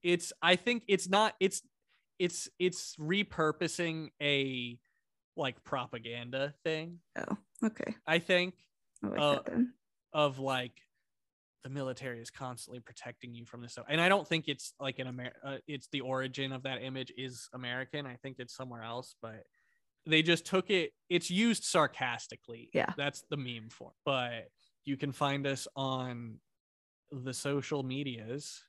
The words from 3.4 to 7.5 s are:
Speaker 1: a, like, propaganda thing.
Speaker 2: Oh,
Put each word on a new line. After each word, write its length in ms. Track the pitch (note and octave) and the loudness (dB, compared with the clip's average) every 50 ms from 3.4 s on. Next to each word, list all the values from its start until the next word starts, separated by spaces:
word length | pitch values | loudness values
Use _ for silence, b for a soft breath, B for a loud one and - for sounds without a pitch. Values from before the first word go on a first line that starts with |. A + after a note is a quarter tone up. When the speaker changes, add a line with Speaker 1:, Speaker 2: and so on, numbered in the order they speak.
| D#3+ D#3 D3+ - F3+ D#3+ - - F3 E3 D#3+ D#3+ D#3+ C3 _ _ | 2 2 4 2 0 -2 0 0 -2 -2 -2 -4 -6 -10 _ _
Speaker 1:
a, 560 | D3 C#3+ C#3+ C#3 C3+ C3+ C3 B2 A#2+ A#2+ A#2+ A#2+ _ _ _ _ _ _ _ _ _ _ _ | 2 2 4 4 2 0 -2 -4 -4 -6 -8 -10 _ _ _ _ _ _ _ _ _ _ _
like, 280 | - D3+ C3 A#2+ - _ | -2 -2 -2 -2 -4 _
propaganda 920 | - - C3 B2 A#2 - A#2+ A2 A#2 A#2 A#2+ A#2+ A#2+ B2 C3+ C3+ C#3+ D3 _ | -4 -2 -2 -2 -4 -8 -8 -8 -6 -8 -6 -6 -4 -2 0 -2 -2 -2 _
thing. 380 | _ E3 D#3+ D#3 D#3+ E3+ F3 E3+ _ _ _ | _ 0 0 0 -2 -6 -10 -14 _ _ _
Speaker 2:
Oh, 200 | - - - - - _ _ | -8 -4 -4 -4 -6 _ _